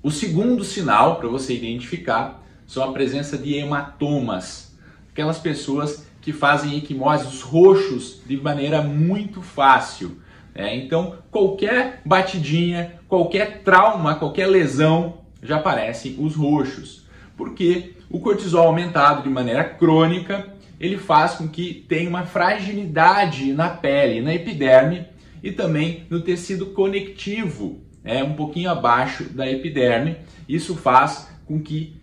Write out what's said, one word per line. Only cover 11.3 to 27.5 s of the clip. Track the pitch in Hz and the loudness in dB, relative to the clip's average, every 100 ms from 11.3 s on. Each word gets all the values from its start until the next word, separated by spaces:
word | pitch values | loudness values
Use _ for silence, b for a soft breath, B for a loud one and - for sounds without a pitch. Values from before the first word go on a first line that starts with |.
qualquer | 220 190 - 208 247 254 - | 0 0 0 0 0 -2 -6
batidinha, | 156 190 190 190 143 160 175 175 170 - - | 2 2 2 -4 -2 0 0 -2 -8 -12 -2
qualquer | 185 170 196 214 - | 0 2 0 -2 -2
trauma, | - 196 226 190 151 151 | 6 8 8 4 0 0
qualquer | 156 - 190 | -2 -2 4
lesão, | 190 147 131 156 165 170 - - - | 4 4 2 4 4 0 -10 -20 -20
já | 120 151 | -4 -2
aparecem | - 120 107 113 - 131 | 0 0 -2 -6 -10 -4
os | 156 | -4
roxos. | 151 143 147 127 - - - B B B - | 0 2 2 0 -6 -16 -20 B B B -12
Porque | - - 175 180 - B B | -12 0 2 2 -2 B B
o | 180 | -4
cortisol | - 196 190 170 165 | -2 -2 2 4 6
aumentado | 160 175 151 143 143 | 4 -2 4 4 4
de | 139 | -2
maneira | 131 123 123 | -2 0 -2
crônica, | 165 - 165 160 165 180 175 196 - - B B | -2 2 4 6 4 0 -4 -6 -8 -20 B B
ele | 170 196 | -6 -6
faz | - 151 160 | 2 4 4
com | - 156 | -2 -8
que | 160 175 - - | -8 -10 -10 -4
tenha | 160 175 | -4 -2
uma | 175 | -6
fragilidade | 170 - 180 208 190 202 190 151 170 202 196 131 135 | -4 0 0 0 -4 -8 -4 4 6 6 0 0 -2
na | 139 175 | 0 -2
pele, | - 143 143 131 113 | -2 0 2 2 2
na | 135 | -2
epiderme | 175 226 160 135 131 151 180 - B B B | -2 -4 -2 6 8 6 -2 -8 B B B
e | 196 | -10
também | 190 185 151 165 165 - | -4 -2 0 -2 -6 -6
no | 165 | -4
tecido | 170 175 - 185 190 | -2 -4 -4 -8 -6
conectivo, | - 196 196 196 - 196 214 196 | -2 0 0 -8 -12 -8 -6 -6